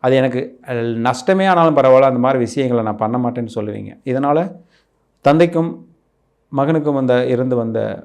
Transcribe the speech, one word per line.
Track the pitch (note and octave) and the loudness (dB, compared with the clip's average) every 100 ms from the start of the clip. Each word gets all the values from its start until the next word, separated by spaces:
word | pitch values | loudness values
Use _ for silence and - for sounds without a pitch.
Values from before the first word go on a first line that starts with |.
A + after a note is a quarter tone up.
அது | B2+ C3 | 2 2
எனக்கு, | C3 A#2+ - - - | 0 -2 -8 -14 -10
அஹ், | A#2+ A#2 A#2 | -6 -4 -2
நஷ்டமே | A#2+ B2 - F#3+ F#3+ | -2 -2 0 0 2
ஆனாலும் | F3+ E3 C#3+ | 2 2 4
பரவாயில்ல, | C3 C3 C3+ | 6 6 6
அந்த | B2+ | 2
மாதிரி | B2+ C3+ | 0 0
விஷயங்களை | A#2 C#3 C3 A#2+ | -2 -2 -2 0
நான் | A2 G#2+ | -2 -4
பண்ண | A2 B2 | -2 -2
மாட்டேன்னு | B2 B2 A2+ | -4 -6 -8
சொல்லுவீங்க. | A2+ G#2 G#2 G#2 - | -8 -8 -8 -12 -14
இதனால | - B2+ C#3+ D3 F#3 - _ _ _ _ _ _ | -6 -4 0 0 -2 -8 _ _ _ _ _ _
தந்தைக்கும் | - D#3 E3+ E3+ E3 E3+ - _ _ _ _ _ _ C#3 | 2 4 4 2 -4 -6 -18 _ _ _ _ _ _ -4
மகனுக்கும் | C#3 D#3+ D3 | 0 0 0
வந்த, | C#3 C3 B2 B2+ | -2 0 0 2
இருந்து | B2 C3 B2 | -2 0 -2
வந்த | A#2 A2+ G#2+ G2 | -2 -4 -4 -8